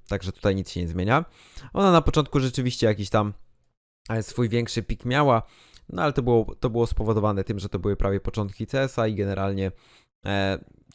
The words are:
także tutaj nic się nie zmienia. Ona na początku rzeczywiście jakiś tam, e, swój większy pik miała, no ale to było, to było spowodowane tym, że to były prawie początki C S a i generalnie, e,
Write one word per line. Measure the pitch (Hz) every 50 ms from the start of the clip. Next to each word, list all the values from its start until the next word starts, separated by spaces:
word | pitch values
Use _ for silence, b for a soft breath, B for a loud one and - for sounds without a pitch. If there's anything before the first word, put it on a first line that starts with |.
| -
także | - 101 95 90 92
tutaj | - - - 104 95
nic | 98 92 -
się | - 90
nie | 87
zmienia. | 82 80 90 90 107 131 160 175 B B B B B B B B B -
Ona | 196 196 190
na | 175 165
początku | - - - 156 143 - - 139
rzeczywiście | 131 127 - 131 123 123 - - 117
jakiś | 110 104 104 98 -
tam, | - 107 104 104 104 - - - _ _ _ _ _ _ _ _ _ _ - -
e, | 110 110 104
swój | - - 123 123 107
większy | 117 117 117 - - 117 95
pik | - 107 - -
miała, | 123 127 147 147 139 117 113 b b b b b b b b b -
no | - 180
ale | 165 147 -
to | 135
było, | 120 123 120 113 107 - - -
to | - 120
było | 110 117 117
spowodowane | - - - 107 110 107 107 104 107 101 98 95
tym, | - 104 95
że | 98 -
to | - 90
były | 87 104 98
prawie | - - 101 98 95
początki | - 95 - 113 104 95 - - 110
C | - - 135
S | 135 131 - 123
a | 113
i | 113 107
generalnie, | 98 98 98 98 95 98 98 98 98 95 92 b b b b b b b b _ _ -
e, | 98 101 98 98 98 95 - - - _ _ _ -